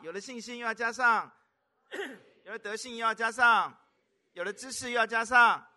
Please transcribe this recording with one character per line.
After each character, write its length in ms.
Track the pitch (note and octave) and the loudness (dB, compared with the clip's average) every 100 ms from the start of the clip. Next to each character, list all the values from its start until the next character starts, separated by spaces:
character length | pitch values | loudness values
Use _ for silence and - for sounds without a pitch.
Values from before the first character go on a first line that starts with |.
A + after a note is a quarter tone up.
有 120 | D3+ | -10
了 80 | F3+ | -12
信 180 | G3+ B3 | -12 -14
心 180 | A3+ A#3+ | -12 -10
又 80 | A#3+ | -8
要 80 | |
加 180 | A3 A3+ | -4 -4
上， 380 | A#3 B3 A3 D3+ _ _ _ _ _ _ | 2 2 2 0 _ _ _ _ _ _
<clears throat> 520 | - F4 C4 _ _ | -10 -10 -12 _ _
有 80 | F3+ | -14
了 80 | A3 | -12
德 160 | G3+ A3 | -10 -10
性 220 | B3+ A#3 | -10 -2
又 80 | A3+ | -2
要 80 | |
加 180 | A3 A3+ | 0 -2
上； 420 | A3+ A#3+ A3 E3 - _ _ _ _ _ | 4 6 6 4 -4 _ _ _ _ _
有 100 | - | -8
了 80 | F3+ | -8
知 180 | G3+ C4 | -6 -10
识 220 | B3 B3+ | -8 -4
又 60 | A#3+ | 0
要 100 | A3 | 2
加 160 | A3+ | 0
上。 420 | A3+ B3 A#3 E3 - | -2 2 2 2 -4